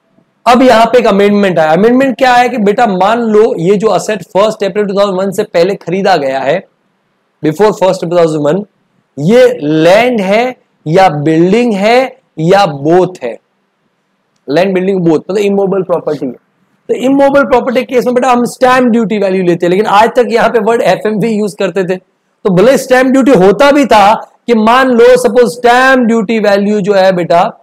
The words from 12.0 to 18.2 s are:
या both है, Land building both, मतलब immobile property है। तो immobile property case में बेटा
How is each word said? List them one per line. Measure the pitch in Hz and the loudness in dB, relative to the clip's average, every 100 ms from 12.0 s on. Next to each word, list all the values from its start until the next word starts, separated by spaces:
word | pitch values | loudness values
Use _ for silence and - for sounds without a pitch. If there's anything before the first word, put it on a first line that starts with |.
| 262 - _ - | -2 -8 _ -6
या | 160 190 196 | 0 2 0
both | 143 147 180 175 185 | -2 0 2 0 -4
है, | 120 110 _ _ _ _ _ _ _ _ _ _ - | -12 -12 _ _ _ _ _ _ _ _ _ _ -6
Land | 147 196 | -2 0
building | 185 185 190 | -2 -2 -2
both, | 170 160 | 0 -2
मतलब | - 202 | -2 -4
immobile | 202 196 196 190 | -2 -2 -2 -2
property | 180 165 160 147 135 | -4 -4 -4 -6 -8
है। | 120 _ _ _ _ - | -12 _ _ _ _ -8
तो | 233 | -4
immobile | 247 277 277 277 | -2 2 2 2
property | 262 247 240 247 | 0 0 0 -4
case | 247 254 214 | -2 -2 -2
में | |
बेटा | 247 | -2